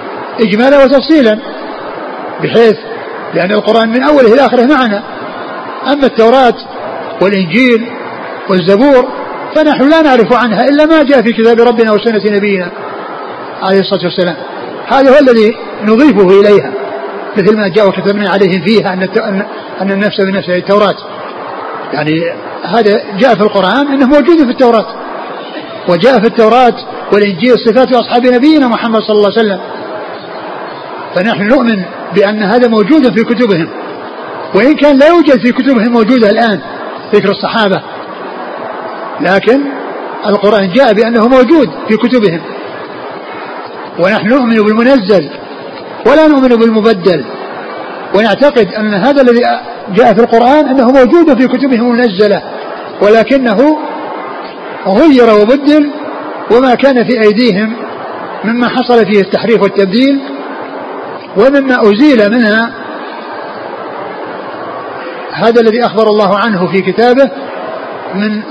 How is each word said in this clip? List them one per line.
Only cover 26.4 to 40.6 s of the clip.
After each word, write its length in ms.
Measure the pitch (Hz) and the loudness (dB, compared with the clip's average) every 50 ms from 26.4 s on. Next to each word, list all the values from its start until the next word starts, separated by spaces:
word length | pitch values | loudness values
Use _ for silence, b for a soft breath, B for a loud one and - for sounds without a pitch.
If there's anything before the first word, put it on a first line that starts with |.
| 226 220 226 247 254 240 - - - - - - - - - | 2 4 4 4 4 4 2 0 -6 -14 -14 -12 -6 0 0
والإنجيل 460 | 202 208 202 196 160 185 254 247 208 | 0 2 0 -2 0 2 2 2 2
صفات 340 | - 233 208 254 262 - 254 | 2 2 2 2 2 2 2
أصحاب 340 | 240 214 - 208 247 240 | 0 0 0 0 0 2
نبينا 420 | 247 247 240 240 302 320 302 277 247 | 2 2 4 4 4 4 4 2 2
محمد 320 | 226 190 - 233 220 220 | 0 -2 -2 -2 -2 -2
صلى 160 | 202 - 214 | 0 0 2
الله 160 | 208 208 202 196 | 2 2 2 2
عليه 40 | 226 | 0
وسلم، 200 | 226 208 190 185 - - - - - - - - - - - - - - - - - - - - - - - - - - - - - - - | 0 0 -2 -4 -8 -12 -12 -12 -12 -12 -12 -12 -12 -12 -14 -14 -14 -14 -14 -14 -14 -14 -14 -12 -14 -14 -14 -14 -14 -14 -14 -14 -12 -6 -4
فنحن 280 | - 185 226 214 165 202 | -2 0 0 -2 -2 0
نؤمن 420 | 208 254 294 247 233 226 196 180 - - - - - - | 2 2 2 2 2 0 -2 -4 -8 -10 -12 -10 -4 0
بأن 280 | 185 202 196 214 214 214 | 0 0 2 0 -2 -2
هذا 260 | 185 214 247 247 233 | 0 2 4 4 4
موجود 500 | 226 214 208 175 302 320 254 247 180 214 | 4 2 2 4 4 4 4 2 2 0
في 60 | 226 | 0
كتبهم، 440 | 220 233 208 247 226 196 156 165 - - - - - - - - - - - - - - - - - - | 0 0 0 0 0 0 0 -2 -4 -8 -12 -12 -12 -14 -14 -14 -14 -14 -14 -14 -14 -12 -12 -10 -2 0
وإن 220 | 185 214 269 311 | 2 4 4 2
كان 220 | - 269 294 294 262 | 4 4 4 4 6
لا 100 | 277 311 | 6 6
يوجد 320 | 349 349 302 285 277 226 165 | 6 4 4 4 2 2 2
في 60 | 247 226 | 0 0
كتبهم 400 | - 240 254 277 233 202 240 233 | 0 0 2 2 2 2 2 2
موجودة 380 | 233 220 190 262 254 220 202 | 2 2 2 2 2 2 2
الآن 300 | 214 220 233 226 202 165 - - - - - - - - - - - | 2 2 0 0 0 -4 -6 -10 -14 -12 -12 -12 -14 -14 -8 0 0
ذكر 160 | 196 143 190 | 0 0 0
الصحابة، 520 | 196 - - 160 - 226 220 202 190 156 - - - - - - - - - - - - - - - - - - - - - - - - - - - - | -2 -2 -4 -4 -2 0 0 0 0 -2 -6 -10 -14 -16 -14 -14 -14 -14 -14 -14 -14 -12 -12 -12 -12 -12 -12 -12 -12 -10 -12 -12 -12 -12 -12 -12 -8 -4
لكن 400 | - 175 190 196 190 208 240 277 285 277 285 - - - - - - - - - - | -2 0 0 0 2 2 2 2 0 -2 -6 -8 -10 -10 -12 -12 -12 -12 -12 -8 -4
القرآن 460 | 214 202 208 - 202 214 208 | -2 -2 0 2 2 2 2